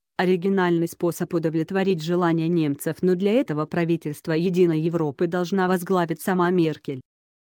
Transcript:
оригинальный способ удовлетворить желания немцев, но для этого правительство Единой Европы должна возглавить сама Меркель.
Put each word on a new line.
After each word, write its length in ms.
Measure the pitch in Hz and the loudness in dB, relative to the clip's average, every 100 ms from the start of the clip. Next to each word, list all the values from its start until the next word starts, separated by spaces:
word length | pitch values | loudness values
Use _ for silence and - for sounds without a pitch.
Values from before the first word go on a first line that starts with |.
| _ - | _ -2
оригинальный 720 | 180 185 190 196 180 170 165 | 0 2 2 2 2 2 0
способ 460 | - 175 - 175 | -2 -4 -4 -4
удовлетворить 680 | 170 165 160 156 190 190 180 | -2 -2 -2 -2 0 0 0
желания 460 | 156 175 175 165 160 | 0 0 2 2 2
немцев, 480 | 170 151 143 - 151 | 0 0 -2 -6 -2
но 140 | 180 180 | 0 2
для 160 | 202 | 2
этого 340 | 233 - 151 156 | 2 0 -4 -4
правительство 680 | 175 170 165 156 147 - | -2 0 -2 -4 -8 -4
Единой 480 | 160 180 180 175 156 | -2 0 2 2 2
Европы 460 | 165 165 151 135 175 | 0 -2 -2 -2 -2
должна 420 | 180 175 196 180 | -2 -2 0 0
возглавить 520 | 185 180 185 170 165 | 0 0 0 0 -4
сама 300 | - 180 175 | -2 0 2
Меркель. 500 | 180 160 143 - 135 - _ _ _ _ | 2 0 -2 -8 -10 -12 _ _ _ _